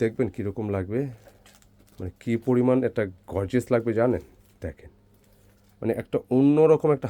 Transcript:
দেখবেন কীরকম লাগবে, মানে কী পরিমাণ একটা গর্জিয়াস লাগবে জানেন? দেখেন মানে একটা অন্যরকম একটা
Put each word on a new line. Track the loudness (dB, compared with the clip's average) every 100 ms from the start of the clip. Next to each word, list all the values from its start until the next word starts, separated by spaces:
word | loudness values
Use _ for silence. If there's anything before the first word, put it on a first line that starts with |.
দেখবেন | -4 -2 -4
কীরকম | -4 -8 -6 -4 -4
লাগবে, | -4 -4 -6 -10 -20 _ _ _ _ _ _ -12
মানে | -12 -10
কী | -4 -2 2
পরিমাণ | 2 4 2 0
একটা | -2 -6 -8 -8
গর্জিয়াস | -6 -2 -2 0
লাগবে | 0 0 0
জানেন? | 0 0 -6 _ _ -14
দেখেন | -14 -12 -20 _ _ _ _ _ _ _ _ -8
মানে | -4 -4
একটা | -4 -6 0 2
অন্যরকম | 4 6 6 4 2 0
একটা | -2